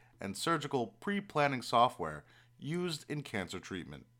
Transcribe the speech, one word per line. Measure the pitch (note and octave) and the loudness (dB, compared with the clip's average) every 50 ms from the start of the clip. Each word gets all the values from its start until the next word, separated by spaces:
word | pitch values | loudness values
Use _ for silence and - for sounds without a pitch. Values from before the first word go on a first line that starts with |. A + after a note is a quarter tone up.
| - - - - | -20 -20 -14 -8
and | - G2 F#2 | -6 -6 -4
surgical | - - E3+ E3+ D#3 D3 C#3 - C3 A#2 G#2 - - | -2 0 0 2 0 0 0 0 0 0 -2 -4 -6
pre-planning | - G#3 G3+ G3+ G3 - - D#3 D3 C#3+ C#3 B2 | -4 -2 -2 -2 -2 -2 2 4 4 4 4 0
software | - - - A#2+ A#2+ B2+ - - E2+ D#2 D#2 D2 - - - - - _ _ _ | -2 2 6 8 8 6 6 0 -4 -4 -4 -6 -10 -14 -20 -20 -20 _ _ _
used | - C#3 D#3+ F3 F3+ F3+ D#3 C#3+ - - | -6 -4 -2 -2 -2 -2 -4 -6 -6 -6
in | D3 D3 | -6 -6
cancer | C#3 - - G#2 F#2 E2 - F2+ | -6 -4 -4 -4 -4 -4 -6 -8
treatment. | - - G2+ F2+ D#2+ - D2 C#2 A#1+ - _ _ | -8 -6 -6 -6 -6 -8 -10 -14 -16 -18 _ _